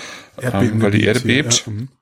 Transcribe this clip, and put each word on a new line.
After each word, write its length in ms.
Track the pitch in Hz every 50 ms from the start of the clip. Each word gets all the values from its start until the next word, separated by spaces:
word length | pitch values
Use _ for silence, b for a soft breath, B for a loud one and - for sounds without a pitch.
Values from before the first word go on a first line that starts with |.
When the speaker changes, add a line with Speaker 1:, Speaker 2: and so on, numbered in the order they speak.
| B B B B B B B -
Speaker 1:
Erdbebengebiet 420 | 123 127 117 98 113 113 107 110 110
Speaker 2:
weil 80 | 101 101
die 120 | 107 -
Erde 160 | - 107 123
Speaker 1:
hier, 220 | 123 110 120 131 127
Speaker 2:
bebt. 240 | 123 113 - -
Speaker 1:
ja, 60 | - 107
mhm. 160 | 104 120 131 _ _